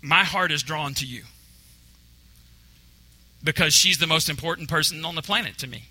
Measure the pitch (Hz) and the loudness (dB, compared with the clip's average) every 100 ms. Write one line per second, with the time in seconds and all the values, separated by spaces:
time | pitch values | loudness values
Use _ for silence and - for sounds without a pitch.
0 | 147 165 190 190 180 147 127 156 147 135 | 4 2 4 2 0 0 -2 -4 -4 -6
1 | 131 123 117 - - - - - - - | -8 -10 -16 -20 -20 -20 -20 -20 -20 -20
2 | - - - - - - - - - - | -20 -20 -20 -20 -20 -20 -20 -20 -20 -20
3 | - - - - 147 156 165 143 185 170 | -20 -20 -20 -6 -4 0 4 6 4 2
4 | 160 160 156 147 165 175 156 160 151 160 | 2 2 0 -2 -4 -4 -2 0 0 -2
5 | 160 165 151 208 185 - 135 117 - | -6 -8 -2 -2 -2 -8 -12 -12 -16